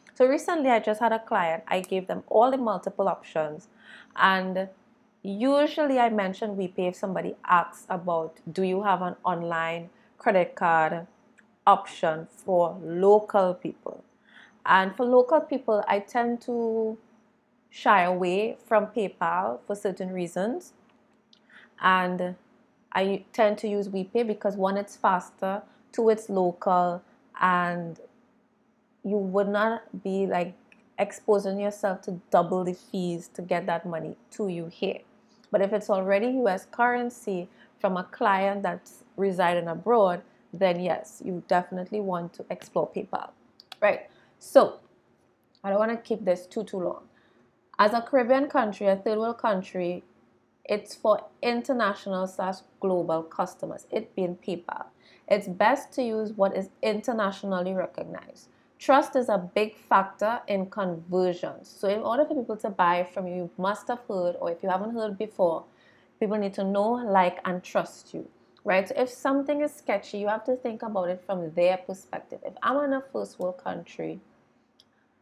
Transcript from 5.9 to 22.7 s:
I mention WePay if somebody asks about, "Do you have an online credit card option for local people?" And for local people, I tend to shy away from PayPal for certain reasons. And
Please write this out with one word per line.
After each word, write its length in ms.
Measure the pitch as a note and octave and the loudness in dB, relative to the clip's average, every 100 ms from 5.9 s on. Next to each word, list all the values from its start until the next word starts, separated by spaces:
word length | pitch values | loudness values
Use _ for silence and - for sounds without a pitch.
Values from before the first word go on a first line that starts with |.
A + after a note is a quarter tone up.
| C4 | 4
I 120 | A#3 | 2
mention 480 | G#3+ F#3+ F#3+ G#3+ G3 | 2 -2 -4 -6 -4
WePay 320 | F3+ F#3 F3+ | -6 -2 -4
if 60 | F3+ | -2
somebody 400 | G3 F#3 F3+ - - | -6 -4 -6 -6 2
asks 400 | F3+ E3 - - | 2 2 -8 -8
about, 520 | F#3 F3+ E3+ D#3+ - - | -6 -2 -2 -4 -10 -10
"Do 120 | D#3+ | -4
you 200 | F#3+ F#3 | -2 0
have 180 | G#3 F3+ | 0 0
an 140 | F3+ - | -2 -4
online 640 | F3+ E3+ E3+ E3 E3 E3+ E3+ _ _ _ | -4 -2 -2 -4 -4 -6 -10 _ _ _
credit 380 | A#3+ F#3+ F3 - | 2 4 2 0
card 520 | F3+ E3 D#3 E3 F3 _ _ _ _ _ - | 4 4 4 0 -10 _ _ _ _ _ 6
option 640 | G3 - - E3+ D#3+ E3 | 6 4 -2 -2 -2 -6
for 500 | - - F3+ E3+ F#3 | -10 0 2 2 -2
local 680 | D#3+ E3+ G3 G#3 G#3 G#3 F#3 | -6 2 8 6 6 2 2
people?" 500 | F3+ E3 - - - - _ _ - - _ - | 0 -6 -8 -12 -14 -18 _ _ -20 -20 _ 4
And 280 | F#3 F#3+ G3 | 4 4 0
for 100 | B3 | 4
local 340 | B3 B3 D#4 | 6 6 4
people, 440 | D#4 C4 B3 G#3 - | 2 -4 0 0 2
I 120 | G3+ | 0
tend 420 | G3+ A#3+ A#3+ A#3+ | 0 -2 0 -2
to 560 | - A#3+ A#3 A3 A3 A3 _ _ _ _ _ _ _ | -4 -2 -2 0 -2 -4 _ _ _ _ _ _ _
shy 320 | - - G3+ | -2 4 6
away 540 | F3 F3+ F3+ F#3 A3 - - | 4 0 0 0 -2 -6 0
from 220 | A3 G#3+ | 2 2
PayPal 720 | A#3 F#3+ - E3+ F3 G3+ B3 - | -4 -4 -2 -2 0 -2 -6 -8
for 100 | G3+ | -6
certain 360 | G#3 F#3 F#3 | -4 -4 -6
reasons. 640 | F#3 E3+ F3+ G3+ D#4+ - _ _ _ _ _ _ _ _ - - - | -6 -4 -4 -4 -4 -10 _ _ _ _ _ _ _ _ -20 -20 -2
And 540 | F#3 F#3 F3+ F3+ F3+ F3+ _ _ _ | 2 2 2 -2 -6 -8 _ _ _